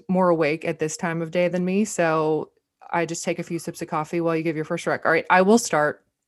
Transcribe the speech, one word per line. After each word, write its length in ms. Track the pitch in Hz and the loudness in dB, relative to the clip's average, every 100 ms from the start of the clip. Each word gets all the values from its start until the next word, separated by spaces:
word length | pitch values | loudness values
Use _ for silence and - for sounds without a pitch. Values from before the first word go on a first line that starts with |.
| - | -2
more 180 | 185 180 | 2 4
awake 380 | 165 151 160 165 | 4 2 0 -4
at 140 | 160 | -4
this 180 | 156 - | -4 -4
time 240 | 170 165 | -4 -4
of 100 | 160 | -4
day 160 | 180 175 | 0 0
than 160 | 180 | 0
me, 220 | 180 190 214 | -2 0 -2
so 680 | - 170 160 156 156 - _ _ _ - | 0 0 2 0 -2 -4 _ _ _ -6
I 140 | 170 165 | -4 -4
just 180 | 165 | -4
take 160 | - 170 | -6 -6
a 40 | |
few 160 | 170 165 | -6 -8
sips 220 | - - | -8 -10
of 60 | 165 | -6
coffee 320 | 160 156 170 | -6 -4 -2
while 160 | 165 165 | -2 -2
you 80 | |
give 140 | 165 156 | -2 -4
your 80 | 151 | -4
first 200 | 170 - | -4 -2
rec. 200 | 143 - | -2 2
All 60 | |
right, 140 | 160 - | 2 4
I 140 | 180 | 4
will 160 | 190 233 | 6 4
start. 440 | - 156 151 - _ _ | 4 0 0 -2 _ _